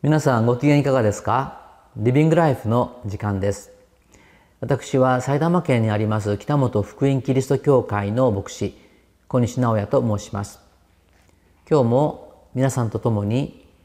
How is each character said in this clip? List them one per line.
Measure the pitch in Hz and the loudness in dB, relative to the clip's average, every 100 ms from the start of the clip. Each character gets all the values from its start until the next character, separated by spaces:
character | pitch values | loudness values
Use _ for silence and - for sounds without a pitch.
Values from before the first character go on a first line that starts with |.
皆 | 143 151 | 2 2
さ | 143 123 | 2 2
ん、 | 113 | 2
ご | 123 | 2
機 | 143 | 4
嫌 | 147 | 4
い | |
か | 143 | 4
が | 131 | 2
で | 110 | 2
す | 101 | 0
か？ | - 117 135 - - - _ - | -2 -2 -2 -10 -20 -20 _ -4
リ | 107 | 0
ビ | 127 | 2
ン | 156 | 4
グ | |
ラ | 165 160 | 4 2
イ | 123 | 0
フ | 110 | 0
の | 117 120 - 104 | 0 -2 -6 -12
時 | 98 | -6
間 | 104 98 | -4 -2
で | 98 | -2
す。 | 101 - - _ _ _ _ _ _ _ _ | -4 -10 -20 _ _ _ _ _ _ _ _
私 | 123 135 - 139 | -4 -4 -2 0
は | 127 127 | 2 2
埼 | 127 143 | 0 -2
玉 | 160 175 | 0 0
県 | 165 123 | 0 0
に | 110 | 2
あ | 104 | 0
り | 107 | 0
ま | 110 | -2
す | 104 104 | -2 -4
北 | - 147 | -2 0
本 | 127 107 | 0 -2
福 | 104 - 139 | -4 -2 -2
音 | 135 | 0
キ | 120 | 0
リ | 131 | -2
ス | 131 | 0
ト | 135 | -2
教 | - 135 | 2 2
会 | 113 104 101 | 2 -4 -2
の | 113 131 | 0 0
牧 | 101 98 | 0 -6
師、 | - 98 - - _ _ _ _ | -8 -8 -8 -20 _ _ _ _
小 | 131 | -2
西 | 120 - | -2 0
直 | 123 110 | 0 0
也 | 101 | 0
と | - | 0
申 | 120 104 | 0 -4
し | - | -6
ま | 101 | -10
す。 | 101 - _ _ _ _ _ _ _ _ _ _ - | -10 -12 _ _ _ _ _ _ _ _ _ _ 0
今 | 151 | 2
日 | |
も | 117 123 151 - - - _ | 4 2 2 -2 -16 -20 _
皆 | 127 131 | -2 0
さ | 127 | 0
ん | 117 | -2
と | 104 | -2
共 | 123 110 | -2 0
に | 101 120 147 - - _ | 0 -2 -4 -10 -20 _